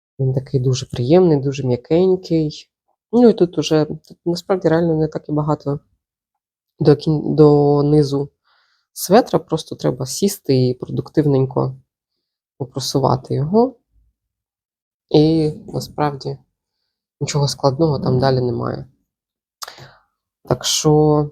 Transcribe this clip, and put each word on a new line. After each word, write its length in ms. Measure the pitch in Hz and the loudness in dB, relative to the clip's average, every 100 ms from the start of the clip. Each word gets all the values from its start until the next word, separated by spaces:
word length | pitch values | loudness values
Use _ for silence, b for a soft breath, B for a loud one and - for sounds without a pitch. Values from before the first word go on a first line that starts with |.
| _ - | _ -6
Він 140 | 131 | -4
такий 260 | 135 131 135 | -4 -4 -2
дуже 260 | 127 127 - | 0 -2 -4
приємний, 520 | - 123 175 180 143 | -4 2 4 4 2
дуже 260 | 135 139 | 0 -4
м'якенький. 1080 | 131 120 - 165 185 180 - 165 151 - - _ _ _ _ 233 | -2 -4 0 0 2 0 -2 -2 -2 -6 -18 _ _ _ _ 4
Ну 120 | 240 | 4
і 40 | |
тут 240 | 214 175 160 | 4 0 0
уже, 280 | 147 156 151 | 0 0 0
тут 320 | 156 - - 170 | -6 -16 -10 -6
насправді 420 | 175 - 185 170 | -6 -4 -2 0
реально 280 | 160 170 156 | 2 2 0
не 120 | 156 | -2
так 220 | 160 - | -4 -6
і 20 | |
багато 480 | 151 151 147 139 143 - _ _ _ _ _ _ _ _ - | -4 -2 -2 -4 -6 -8 _ _ _ _ _ _ _ _ -2
до 160 | 156 143 | 2 2
кін-, 400 | - 151 - 147 | 2 -2 0 4
до 480 | 147 147 143 147 | 6 6 4 2
низу 460 | 143 151 135 139 143 _ _ _ _ _ _ | 2 2 2 -2 -6 _ _ _ _ _ _
светра, 460 | - - 208 269 165 | -12 2 2 2 -2
просто 360 | - 160 - - | -4 -6 -6 -6
треба 300 | 151 135 131 | -4 -4 -6
сісти 600 | - 196 - - 131 127 | -4 -4 -2 -2 0 0
і 60 | |
продуктивненько 1040 | 127 - 127 131 - 147 135 131 135 135 131 _ _ _ _ _ _ _ - | -2 -8 -8 -4 0 2 2 0 -2 -4 -6 _ _ _ _ _ _ _ -14
попросувати 760 | 131 - - 143 135 131 - | -12 -10 -4 -2 0 -2 -4
його. 420 | 131 147 214 262 - _ _ _ _ _ _ _ _ _ _ _ _ - | -6 -2 0 0 -2 _ _ _ _ _ _ _ _ _ _ _ _ -2
І 420 | 156 156 165 151 151 - | 2 4 2 0 -4 -10
насправді 720 | 143 - - 147 139 139 139 _ _ _ _ _ _ _ - | -10 -8 -4 -4 -4 -10 -12 _ _ _ _ _ _ _ -10
нічого 260 | 143 151 143 | -6 -2 -2
складного 520 | - 139 135 160 135 | 0 0 0 0 0
там 200 | - 127 | -2 0
далі 220 | 135 131 | 0 0
немає. 440 | 123 117 123 139 139 _ _ _ _ _ _ _ - B B B B B _ _ | -2 -4 -6 -8 -12 _ _ _ _ _ _ _ -20 B B B B B _ _
Так 220 | - 131 - | -6 -4 -2
що 640 | - 156 151 151 151 147 | -2 2 4 4 2 -2